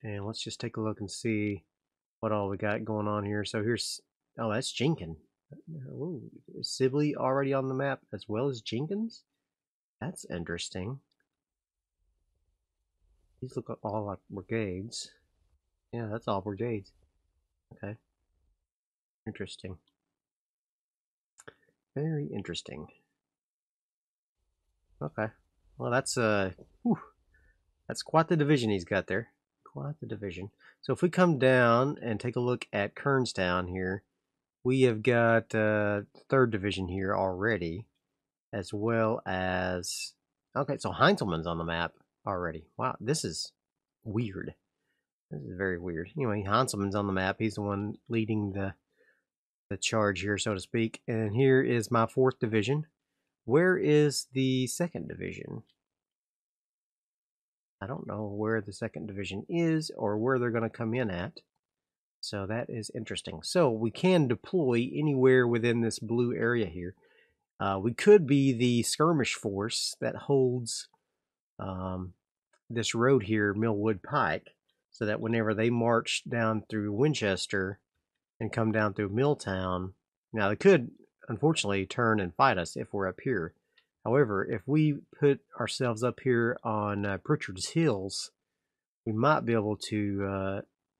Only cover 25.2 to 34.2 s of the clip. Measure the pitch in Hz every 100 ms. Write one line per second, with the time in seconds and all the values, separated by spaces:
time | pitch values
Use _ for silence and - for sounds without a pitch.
25.2 | 107 - _ _ _ - 123 123 - 127
26.2 | 110 104 95 - - _ 240 208 - _
27.2 | _ _ _ _ _ _ - - - 156
28.2 | 160 170 143 147 113 98 85 98 - 95
29.2 | 113 _ _ _ - 143 139 151 113 107
30.2 | 101 80 101 - - _ - 127 175 170
31.2 | 180 139 131 127 120 117 139 - 117 104
32.2 | 123 123 123 123 - 107 101 - 139 135
33.2 | 120 - 90 90 90 92 92 98 - _